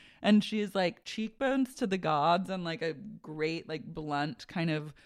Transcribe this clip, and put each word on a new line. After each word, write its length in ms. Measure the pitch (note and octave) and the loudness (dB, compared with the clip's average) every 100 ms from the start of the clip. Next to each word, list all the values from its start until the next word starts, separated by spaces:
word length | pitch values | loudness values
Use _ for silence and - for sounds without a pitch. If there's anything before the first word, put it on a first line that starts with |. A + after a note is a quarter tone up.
| - - | -20 -4
and 220 | - G#3 | 6 6
she 160 | - G#3+ | 6 -2
is, 120 | G#3 G3 | -2 0
like, 260 | F3+ - | 0 -2
cheekbones 680 | - - A3 - C4+ C4+ C4 | -10 -6 -6 -2 0 2 0
to 120 | - A3 | 0 -2
the 100 | F#3+ | 0
gods 500 | D#3+ D3+ D3+ F3 F#3 | 2 4 4 4 2
and, 140 | F#3 | -4
like, 180 | E3+ D#3+ | -4 -4
a 140 | E3 | -4
great, 720 | C#3+ - - - D#3 D#3 E3 - | -6 -10 -14 -12 -2 -2 -2 -6
like, 160 | D#3 | -8
blunt 640 | - E3 D3+ C#3+ D3 - - | -8 -8 -4 -2 -2 -4 -8
kind 240 | F#3 E3 | -2 0
of 240 | D3+ D3+ - | 0 -4 -14